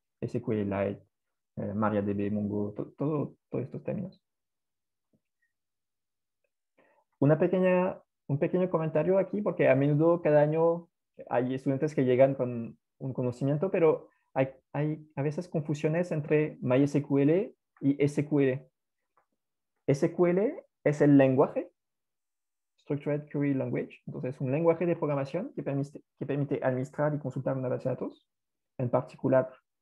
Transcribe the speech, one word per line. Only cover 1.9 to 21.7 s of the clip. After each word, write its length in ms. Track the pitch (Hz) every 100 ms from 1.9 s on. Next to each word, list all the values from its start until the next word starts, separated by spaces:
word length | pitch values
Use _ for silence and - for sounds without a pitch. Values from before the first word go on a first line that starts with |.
| 104
D 120 | 101
B, 180 | 101 101
Mongo, 420 | 104 101 104 101
to-, 180 | 120 143 -
todo, 380 | 143 147 131 - _
todos 160 | 131 123
estos 180 | -
términos. 400 | - 175 190 - _ _ _ _ _ _ _ _ _ _ _ _ _ _ _ _ _ _ _ _ _ _ _ _ _ _ _ _ _ -
Una 180 | 139 151
pequeña, 640 | 180 185 185 180 185 - _ _ -
un 120 | 139
pequeño 300 | 165 180 180
comentario 480 | 170 160 151 165 190
aquí, 220 | 190 202
porque 280 | 208 - 135
a 60 | 131
menudo 460 | 143 147 165 175
cada 180 | 156 147
año 460 | 151 160 165 170 - _ _ _ -
hay 240 | 123 127
estudiantes 400 | 131 139 135 151
que 120 | 151 127
llegan 280 | 123 135
con 460 | 139 123 120 113 - _ _
un 140 | 135
conocimiento, 560 | 127 123 120 139 147 190
pero 380 | 190 160 - - _ _
hay, 160 | - - - _
hay 360 | 143 151 151 - -
a 60 |
veces 260 | 147 147 -
confusiones 640 | 151 147 147 156 165 175
entre 460 | 160 147 151 151 -
My 200 | 127 131
S 180 | 143 143
Q 160 | 143 139
L 360 | 143 175 254 _ _ _
y 240 | 139 139
S 220 | 143 156 147
Q 140 | 147
L. 320 | 135 135 - _ _ _ _ _ _ _ _ _ _ _ -
S 240 | 143 165
Q 140 | - 175
L 380 | 180 233 349 - _
es 180 | 147 147
el 160 | 147 143
lenguaje, 540 | 135 131 175 175 -